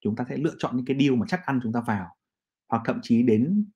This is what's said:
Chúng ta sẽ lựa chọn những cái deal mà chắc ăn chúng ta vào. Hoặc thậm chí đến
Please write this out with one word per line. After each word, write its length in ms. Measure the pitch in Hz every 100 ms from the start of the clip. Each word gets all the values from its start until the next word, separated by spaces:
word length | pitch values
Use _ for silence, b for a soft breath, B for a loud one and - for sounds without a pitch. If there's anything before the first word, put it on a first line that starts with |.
Chúng 160 | 107 110
ta 80 | 123
sẽ 80 | 135
lựa 180 | 151 -
chọn 180 | 139 123
những 80 | 127
cái 100 | 135
deal 160 | 143 127
mà 100 | 101
chắc 180 | 180 -
ăn 140 | 131
chúng 100 | 120
ta 80 | 120
vào. 360 | 120 101 87 - _ _ _ _ -
Hoặc 140 | 113
thậm 160 | 117 117
chí 200 | - 117
đến 420 | 123 107 139 208 208